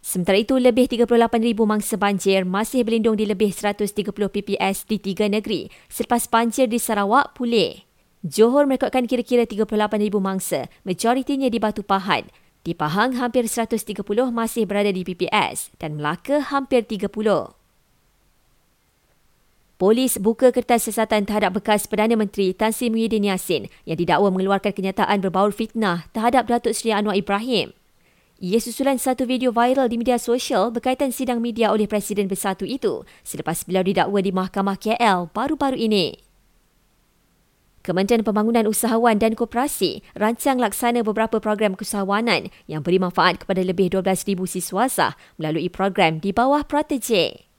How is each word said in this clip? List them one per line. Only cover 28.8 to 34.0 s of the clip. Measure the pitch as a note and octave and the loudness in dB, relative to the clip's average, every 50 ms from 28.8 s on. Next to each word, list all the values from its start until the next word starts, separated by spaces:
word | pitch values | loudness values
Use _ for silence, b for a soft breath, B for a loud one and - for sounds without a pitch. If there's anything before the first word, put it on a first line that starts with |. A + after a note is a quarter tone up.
| C#4 C#4 C#4 | -2 0 0
satu | B3 - C4 B3+ - C4 A#3 | 0 -2 -2 -2 -2 -2 -2
video | B3+ A#3+ B3+ B3+ G#3+ | -2 0 0 0 2
viral | A#3 A#3 B3 C4 C4+ C4 | 2 2 2 2 2 2
di | A#3 A#3+ A#3 | 0 0 -2
media | A#3 B3 B3 | 0 0 0
sosial | A#3 - - A#3 B3+ - - C#4 G3+ F#3+ A#3+ A3+ | 0 0 0 -2 -2 0 0 0 0 0 0 -2
berkaitan | A#3 - C4 C4 B3+ D4 C4+ A#3+ | -2 -2 -2 -2 0 -2 -4 -2
sidang | - C4 A#3+ B3 | -4 -4 -2 -2
media | A#3 A3+ A#3+ A3 A3+ A3+ G#3 | -2 -2 -4 -2 0 0 2
oleh | G3+ G#3+ G#3+ | 2 2 0
Presiden | G3 G#3+ G#3 G3+ - G#3 G3+ G3+ | 0 -2 -4 -4 -2 -2 -2 -2
Bersatu | F#3+ G3 F#3 - G3 F#3+ - G3 | -2 -4 -4 -4 -4 -4 -4 -6
itu | D#3+ B3 C#4 - G3+ C3 - - b b b | -6 -6 -4 -2 -2 -4 -4 -8 b b b
selepas | b - - C#3 - D3+ E3+ - - - | b -14 -12 -8 -6 -6 -6 -6 -6 -2
beliau | F3+ F#3+ F#3 | 0 0 2
didakwa | F#3+ F#3+ F3+ | 2 2 2